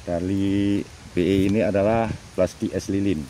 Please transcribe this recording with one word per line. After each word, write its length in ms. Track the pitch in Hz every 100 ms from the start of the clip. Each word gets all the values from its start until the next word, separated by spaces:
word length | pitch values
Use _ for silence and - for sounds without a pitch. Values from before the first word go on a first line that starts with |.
Tali 800 | - 85 90 98 98 98 101 101
P 320 | - - - -
E 120 | 87 98 95
ini 160 | 104
adalah 480 | 98 98 101 113 113 - - -
plastik 400 | 90 - 107 95
es 160 | -
lilin. 320 | 98 101 82 67